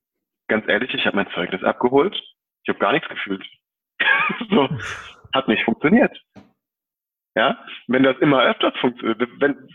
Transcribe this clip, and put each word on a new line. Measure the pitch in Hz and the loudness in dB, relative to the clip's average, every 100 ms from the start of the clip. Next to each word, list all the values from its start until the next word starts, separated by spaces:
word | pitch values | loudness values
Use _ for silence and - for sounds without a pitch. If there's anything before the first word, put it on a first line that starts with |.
| _ _ _ _ - | _ _ _ _ -4
Ganz | 110 - | -2 0
ehrlich, | 104 127 - | -2 -2 -4
ich | 104 | -2
hab | |
mein | 101 95 | -2 -4
Zeugnis | - 90 92 | -4 -6 -2
abgeholt, | - - 123 139 180 - - _ _ _ | -2 0 2 2 2 -2 -12 _ _ _
ich | - | -8
hab | - | -2
gar | 101 | 0
nichts | 147 - | 0 -4
gefühlt. | - - 95 - - _ _ _ - | -10 -8 -8 -10 -20 _ _ _ -4
<laughs> | - 1077 1077 - 226 | 0 0 0 -4 -2
So, | 190 135 123 - - - - - | 0 0 -2 -8 -12 -16 -20 -6
hat | 135 - | -4 0
nicht | 107 | 0
funktioniert. | - 113 147 233 254 - _ - - _ _ _ _ _ _ _ _ - | 0 0 4 4 4 0 _ -20 -20 _ _ _ _ _ _ _ _ 0
Ja? | 123 233 - - - | 0 0 -8 -14 -2
Wenn | 127 | 4
das | 135 127 | 4 4
immer | 156 135 | 4 4
öfters | 117 220 - - | 4 2 -2 0
funktioniert, | 127 120 113 107 120 - | -2 -2 -4 -2 -4 0
wenn | 143 135 - | -2 -2 -10